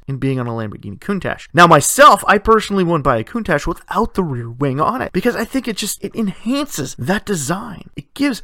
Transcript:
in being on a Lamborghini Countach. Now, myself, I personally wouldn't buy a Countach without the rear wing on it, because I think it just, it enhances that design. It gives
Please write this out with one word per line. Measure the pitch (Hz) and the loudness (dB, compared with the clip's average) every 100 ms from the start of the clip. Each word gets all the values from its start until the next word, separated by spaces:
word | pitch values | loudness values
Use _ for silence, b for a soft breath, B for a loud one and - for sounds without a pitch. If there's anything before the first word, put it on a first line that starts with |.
| - | -10
in | 135 | -4
being | 135 131 | -2 -2
on | 120 | -4
a | |
Lamborghini | 113 107 - 101 98 | -6 -8 -10 -14 -10
Countach. | - 202 120 - - | -6 -4 -4 -6 -2
Now, | 147 175 | 6 8
myself, | 165 - - 285 - - | 8 6 6 8 8 4
I | 202 | 2
personally | 220 220 - 202 | 4 2 2 0
wouldn't | 170 165 | 2 2
buy | 139 117 | 2 0
a | |
Countach | 110 233 202 147 165 | -2 -6 -2 0 -2
without | 175 - 190 220 - | -6 -6 -2 -2 -2
the | |
rear | 175 123 117 | -4 -4 -8
wing | 120 139 131 | -4 -2 -2
on | 156 254 | -2 -4
it, | 98 | -6
because | 185 240 214 | -2 -2 -2
I | 220 | -4
think | 262 240 | -4 -6
it | 196 | -6
just, | 202 - | -8 -8
it | 202 - | -10 -6
enhances | 208 - 220 277 294 - - - | -6 -6 -4 -4 -4 -8 -10 -6
that | 123 202 - | -4 -4 -2
design. | 185 131 180 233 180 - - | -4 -4 -6 -8 -16 -16 -16
It | - - | -14 -4
gives | 277 226 | -2 -2